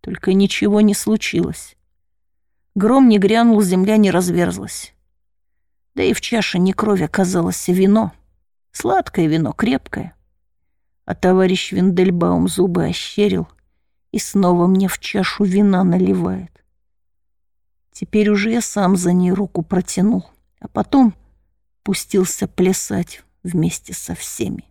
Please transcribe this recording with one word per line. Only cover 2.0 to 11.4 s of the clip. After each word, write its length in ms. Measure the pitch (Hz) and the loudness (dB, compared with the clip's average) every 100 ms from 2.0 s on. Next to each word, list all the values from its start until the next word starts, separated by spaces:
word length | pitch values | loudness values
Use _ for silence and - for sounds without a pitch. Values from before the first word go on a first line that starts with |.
| _ _ _ _ _ _ _ | _ _ _ _ _ _ _
Гром 340 | - 208 262 262 | -2 2 6 6
не 100 | 208 | 6
грянул, 440 | 196 226 233 220 | 4 4 4 4
земля 340 | 196 185 190 220 | 2 2 2 4
не 140 | 208 | 4
разверзлась. 840 | 175 180 175 175 180 196 - - _ _ _ _ _ _ _ _ _ _ | 2 0 0 -2 -4 -10 -14 -16 _ _ _ _ _ _ _ _ _ _
Да 80 | - | -4
и 100 | 185 | -2
в 80 | 226 | -2
чаше 380 | - 233 - 185 | -2 -4 -2 0
не 140 | 185 | 0
кровь 300 | 190 214 196 | 0 0 0
оказалась, 680 | 151 - 185 185 170 175 - | 0 -2 0 0 -2 -4 -2
а 40 | |
вино. 400 | 180 190 214 214 - _ _ _ _ _ | 2 4 2 0 -8 _ _ _ _ _
Сладкое 560 | - 113 381 - - 160 | -8 -2 -2 -2 -2 0
вино, 260 | 160 147 | 0 -2
крепкое. 600 | - 220 262 - - 175 _ _ _ _ _ _ _ _ _ | -2 -2 -2 -4 -12 -12 _ _ _ _ _ _ _ _ _
А 100 | - | -12
товарищ 580 | 170 185 185 | -2 2 2